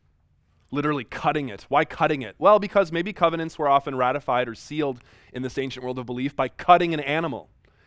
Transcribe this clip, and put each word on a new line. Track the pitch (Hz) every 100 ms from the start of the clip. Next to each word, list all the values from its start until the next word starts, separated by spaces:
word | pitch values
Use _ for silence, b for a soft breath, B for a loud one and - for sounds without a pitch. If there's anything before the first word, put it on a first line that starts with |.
| _ _ _ _ _ _ -
Literally | 143 147 147
cutting | 120 - 160 151 135
it. | 101 -
Why | 143 156
cutting | - 156 147
it? | 110 -
Well, | 175 208
because | 202 202 170
maybe | 170 180
covenants | 185 170 165 160 -
were | 147
often | 139 143 131
ratified | 127 131 - 123 123
or |
sealed | 113 - 151 147 120 b b b
in | 123
this | 127 135
ancient | 135 127
world | 127 127
of |
belief | 120 123 139 -
by | 131
cutting | - - 175 170
an | 156
animal. | 139 151 170 110 76 _ _ b